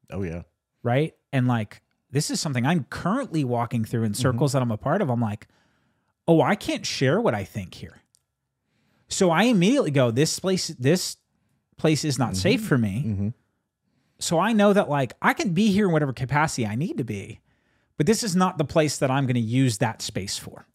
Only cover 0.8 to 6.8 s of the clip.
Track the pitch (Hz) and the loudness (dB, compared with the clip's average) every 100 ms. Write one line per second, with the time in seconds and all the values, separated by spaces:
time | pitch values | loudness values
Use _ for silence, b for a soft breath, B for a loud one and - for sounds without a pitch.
0.8 | 120 127 160 - _ 131 127 117 104 - | -2 0 -2 -6 _ 0 2 0 -4 -12
1.8 | _ _ _ 131 156 254 160 123 127 175 | _ _ _ -4 -4 -4 -4 -2 0 0
2.8 | 123 - 170 247 262 160 131 120 117 123 | -2 -6 -2 -2 -2 -2 -2 -2 -2 -4
3.8 | 107 117 113 101 131 117 143 135 123 107 | -2 -2 -2 0 0 0 0 0 -2 -2
4.8 | 131 185 160 120 110 107 - _ _ _ | -2 0 0 0 -2 -6 -12 _ _ _
5.8 | _ _ _ _ - 165 135 208 - 320 | _ _ _ _ 2 4 4 0 -4 -6